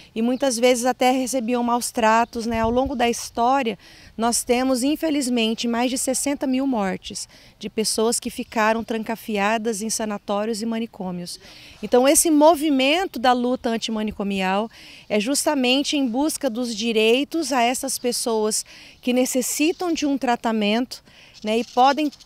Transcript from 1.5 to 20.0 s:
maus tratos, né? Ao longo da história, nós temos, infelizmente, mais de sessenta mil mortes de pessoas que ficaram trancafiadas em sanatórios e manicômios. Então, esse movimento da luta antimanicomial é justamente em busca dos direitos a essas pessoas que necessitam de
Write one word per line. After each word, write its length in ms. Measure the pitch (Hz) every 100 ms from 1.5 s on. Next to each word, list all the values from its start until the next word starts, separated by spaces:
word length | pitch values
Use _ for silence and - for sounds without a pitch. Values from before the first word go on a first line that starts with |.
| 247
maus 300 | 240 240 -
tratos, 520 | - 220 226 233 233
né? 160 | 226 226
Ao 100 | 226
longo 260 | 247 277 240
da 120 | 240
história, 720 | 226 - - 233 277 233 190 - - - -
nós 260 | 233 226
temos, 400 | - 240 262 254
infelizmente, 840 | 269 311 320 294 254 240 220 226 233
mais 220 | 233 247
de 80 | 254
sessenta 460 | - 247 285 285
mil 220 | 269 254 277
mortes 600 | 233 190 185 - 202 - - - -
de 140 | 214
pessoas 480 | - 214 - 226 240
que 120 | 240
ficaram 520 | - 233 233 214 226
trancafiadas 1000 | 214 226 220 226 - 202 202 226 220 196
em 100 | 220
sanatórios 720 | - 214 208 - 202 220 214
e 60 | 226
manicômios. 720 | 226 226 - 185 180 175 - - - - -
Então, 280 | 214 247 269
esse 220 | 311 339
movimento 880 | 302 302 320 311 262 269 330 381 240
da 120 | 254
luta 360 | 247 247 254 240
antimanicomial 1000 | 226 - 220 214 - 202 196 185 196 226 - - - -
é 120 | 214
justamente 760 | 208 285 320 294 247 269 285 294
em 120 | 262
busca 420 | 233 311 - 269
dos 240 | 220 240
direitos 380 | 202 233 220 220 247 285 330 262
a 80 | 269
essas 380 | 233 254 269 -
pessoas 640 | 247 233 240 220 214 214 - - - -
que 100 | 247
necessitam 800 | 247 254 262 233 - 302 370 359
de 140 | 320